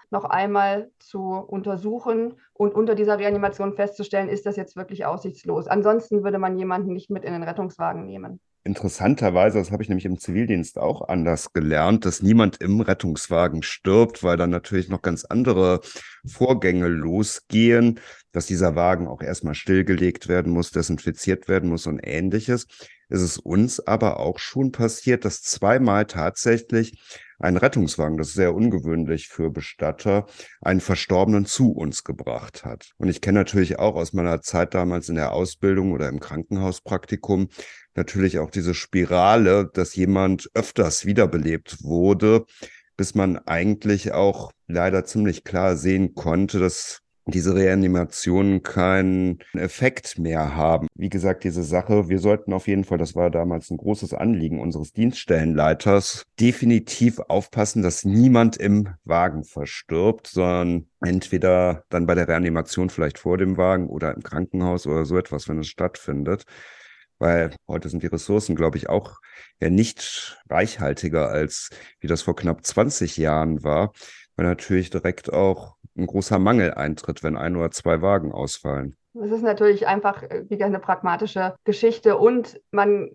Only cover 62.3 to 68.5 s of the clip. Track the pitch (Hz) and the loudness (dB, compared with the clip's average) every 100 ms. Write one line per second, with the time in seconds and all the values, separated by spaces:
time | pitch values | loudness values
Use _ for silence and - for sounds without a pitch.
62.3 | 82 87 82 80 - 92 - 80 - 87 | 0 0 -2 -4 -2 -2 -2 -4 -4 -2
63.3 | 90 95 92 92 92 90 76 78 - - | 0 0 2 2 2 -2 -4 -6 -6 -8
64.3 | 73 90 95 90 87 - 78 76 90 - | -8 -6 -2 -2 -2 -2 -2 0 -2 -2
65.3 | 73 - 78 73 - 90 - - 71 71 | -6 -6 -6 -6 -4 -6 -6 -8 -6 -4
66.3 | 98 - - - - - _ _ - 85 | -4 -6 -20 -20 -20 -20 _ _ -4 0
67.3 | 85 82 - - 82 78 82 82 82 - | 2 0 -6 -10 -8 -6 -8 -6 -6 -2
68.3 | 101 - | -2 0